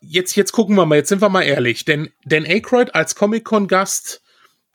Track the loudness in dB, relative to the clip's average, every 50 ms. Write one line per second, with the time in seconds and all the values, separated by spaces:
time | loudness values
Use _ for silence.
0 | -20 -4 -4 -4 -2 0 -2 -2 -2 0 0 -2 0 2 4 2 4 4 4 2
1 | 2 2 0 0 0 2 2 2 0 2 0 0 0 -2 -2 -2 -2 -2 -2 -2
2 | -2 -8 _ _ _ -2 -2 -2 0 0 -2 -2 0 0 0 0 0 2 0 -2
3 | -2 -2 -2 -2 0 0 0 -4 -4 0 0 0 0 2 0 0 0 -2 -6 -8
4 | -8 -10 -16 -16 _ _ _ _ _ _ _ _ _ _